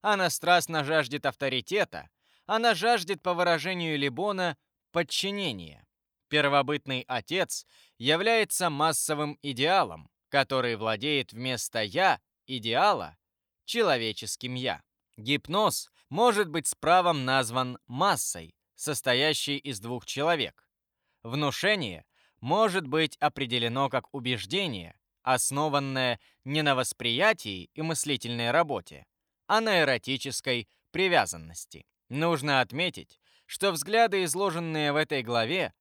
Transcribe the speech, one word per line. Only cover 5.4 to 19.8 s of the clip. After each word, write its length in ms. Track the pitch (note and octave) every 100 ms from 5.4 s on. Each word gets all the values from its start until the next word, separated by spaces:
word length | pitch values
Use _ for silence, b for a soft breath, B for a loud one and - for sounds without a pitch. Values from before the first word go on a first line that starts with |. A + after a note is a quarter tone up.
| F#3 G#2 D#2+ D2 _ _ _ _ _
Первобытный 760 | D3+ C#3+ C#3+ C3+ D3 - B2+ -
отец 600 | B2+ - F3+ E3+ - b b b b
является 720 | A#2+ D#3+ G#3 A3+ G#3 - F3+
массовым 680 | C#3+ D#3 D#3 - D3+ D3+ C#3+
идеалом, 680 | C#3+ A#2+ D3 F#3+ B2 E2 D#2 _ _
который 480 | C#3+ C3+ C3+ B2 A2
владеет 560 | A2 A2 C#3 D3 B2
вместо 500 | A2 B2+ A#2+ - A#2
«я» 380 | G#2+ A#2+ F#3+ C3+ _ _ -
идеала 680 | B2+ A2 A#2 G3+ F3 D#2+ D#2 _ _ _ _
человеческим 920 | - A#3 G#3 C3 A2+ G#2 A2 - B2+
«я». 280 | B2+ B2 D2+ _ _ _ -
Гипноз 760 | A2 C#3+ - F#3 G#3 - - _ _
может 400 | D#3 B3 G#3 F#3
быть 180 | D#3 -
с 80 |
правом 500 | - D#3 F3+ F3+ D#3
назван 540 | B2+ C3+ A#2 B2 B2+ B2 _
массой, 680 | B2 G3 D#3 - F2 E2 _ _
состоящей 840 | _ - C#3 - B2 D3+ D3+ - C#3+
из 240 | C#3+ A2